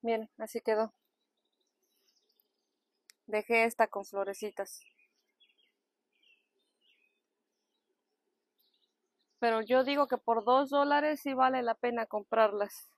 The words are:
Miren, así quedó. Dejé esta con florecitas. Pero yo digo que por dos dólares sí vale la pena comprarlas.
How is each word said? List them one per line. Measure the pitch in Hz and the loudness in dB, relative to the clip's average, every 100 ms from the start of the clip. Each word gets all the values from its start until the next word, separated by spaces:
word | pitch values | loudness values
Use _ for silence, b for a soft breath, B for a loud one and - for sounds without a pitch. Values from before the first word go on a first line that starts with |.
Miren, | 233 226 220 _ | 0 -2 -4 _
así | 220 233 | -10 -6
quedó. | - 214 220 _ _ _ _ _ _ _ _ _ _ _ _ _ _ _ _ _ _ _ _ _ _ - - | 0 0 0 _ _ _ _ _ _ _ _ _ _ _ _ _ _ _ _ _ _ _ _ _ _ -20 -4
Dejé | 214 208 233 | -4 0 2
esta | 226 - 220 | 2 2 0
con | 202 | 0
florecitas. | 196 196 196 196 208 - 196 - _ _ _ _ _ _ _ _ _ _ _ _ _ _ _ _ _ _ _ _ _ _ _ _ _ _ _ _ _ _ _ _ _ _ _ _ _ _ _ _ _ _ _ _ _ _ | -8 -6 -6 -6 -10 -8 -10 -12 _ _ _ _ _ _ _ _ _ _ _ _ _ _ _ _ _ _ _ _ _ _ _ _ _ _ _ _ _ _ _ _ _ _ _ _ _ _ _ _ _ _ _ _ _ _
Pero | 233 226 | 0 0
yo | 220 254 | 2 2
digo | 254 285 277 | 2 0 0
que | 247 | -2
por | - 233 | 0 0
dos | 214 254 277 | 4 2 4
dólares | 285 285 294 302 302 | 0 2 2 0 -2
sí | 285 | -4
vale | 262 262 262 | 2 2 2
la | 240 | -2
pena | 226 247 240 226 | -2 -4 -4 -4
comprarlas. | 214 202 220 220 202 202 - - | -6 -2 2 2 2 -6 -8 -20